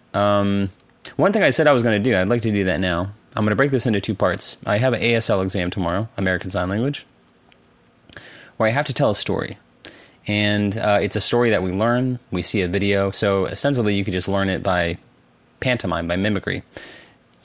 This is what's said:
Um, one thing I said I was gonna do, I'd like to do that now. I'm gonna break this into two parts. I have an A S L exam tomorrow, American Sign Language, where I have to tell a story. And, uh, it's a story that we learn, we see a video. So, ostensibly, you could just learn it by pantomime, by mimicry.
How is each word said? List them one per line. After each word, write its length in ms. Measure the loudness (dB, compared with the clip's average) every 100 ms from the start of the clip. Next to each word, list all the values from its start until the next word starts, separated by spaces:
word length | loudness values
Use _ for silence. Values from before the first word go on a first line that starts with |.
| _
Um, 560 | 0 2 2 2 0 -2 -6 _ _ -8 0
one 160 | 2
thing 100 | 4
I 80 | 2
said 160 | 4 4
I 60 |
was 100 | 4
gonna 160 | 4 2
do, 160 | 2
I'd 140 | 2 2
like 140 | 0
to 80 | 2
do 120 | 2
that 160 | 2 0
now. 320 | 0 -2 -4 -8 _
I'm 80 | -2
gonna 140 | 0 2
break 140 | 2
this 140 | 2
into 140 | 0 0
two 160 | -2
parts. 420 | 0 0 0 -8 -8
I 120 | -2 0
have 160 | 0
an 80 | 0
A 120 | 0
S 140 | 0 0
L 120 | 0
exam 280 | 0 -2 -4
tomorrow, 380 | -2 -2 -2 -4
American 340 | -4 -2 -2 -4
Sign 200 | -4 -2
Language, 360 | -2 -2 -6 -14 _ _ _ _ _ _ _ _ _ -20 -20 -20 -20 -16
where 140 | -2 0
I 20 |
have 140 | 0
to 80 | -2
tell 160 | 0 0
a 60 |
story. 420 | 0 -2 -2 -4 -10 _ _ -20 -20 -20 _ -2
And, 500 | 0 2 2 0 0
uh, 220 | 2 2
it's 140 | 2
a 60 | -2
story 300 | 0 2 2
that 100 | 2
we 100 | 0
learn, 460 | 0 0 0 0 -4 -6
we 100 | -6
see 200 | -2 -2
a 60 | 0
video. 440 | 0 0 2 0
So, 340 | 0 0 0
ostensibly, 480 | 0 -2 0 0 2
you 100 | 0
could 100 | -2
just 140 | -2 -2
learn 220 | 0 0
it 140 | 0
by 340 | 0 0 0 -4 _ _ _ _ _ _
pantomime, 480 | -2 -2 -2 -4 -2
by 80 |
mimicry. 480 | -2 0 -2 -4 -6 -10 -18 -18 -20 -20 _ _ _